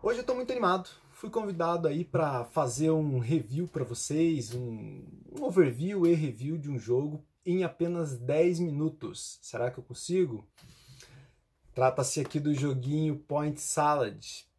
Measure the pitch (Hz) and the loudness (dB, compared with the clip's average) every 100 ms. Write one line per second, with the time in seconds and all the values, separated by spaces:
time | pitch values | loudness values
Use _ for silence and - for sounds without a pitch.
0 | 214 240 247 254 247 247 185 185 180 - | 0 0 0 -2 -2 0 2 2 -2 -20
1 | - - 214 233 202 170 165 170 160 151 | -20 -14 -6 -4 -4 -2 0 2 0 0
2 | 170 165 151 131 120 160 135 117 156 160 | 0 0 2 0 -2 0 0 2 2 4
3 | 151 131 117 156 107 139 175 156 127 120 | 2 0 2 0 0 -4 -4 -4 -4 -4
4 | - 151 165 156 110 123 120 110 107 98 | -2 2 2 2 -4 -6 -6 -8 -10 -14
5 | - - - - 277 180 147 120 175 202 | -16 -20 -16 -6 2 6 4 4 -2 4
6 | 170 165 151 113 135 160 147 131 107 123 | 4 4 2 -2 -4 -4 -4 -6 0 0
7 | 147 151 - _ 180 185 170 - 170 175 | 0 -6 -14 _ -2 0 0 0 -2 0
8 | 156 123 127 147 175 170 175 143 156 156 | -2 -4 0 4 4 4 0 0 -2 -2
9 | - - - - - 113 123 127 - 120 | -12 -10 -14 -14 -10 -4 -4 -4 -14 -12
10 | - 185 170 107 - _ - - - - | -2 0 0 -2 -12 _ -20 -20 -20 -20
11 | - - - _ _ _ _ - 127 131 | -20 -20 -20 _ _ _ _ 2 4 4
12 | 131 - 135 151 147 143 143 131 127 151 | -2 -2 -2 -2 0 0 0 0 -2 0
13 | 156 143 - 143 151 147 - - 147 147 | 0 -2 -2 -2 -2 -4 -4 2 4 4
14 | 113 104 - - - | 0 -4 -14 -16 -18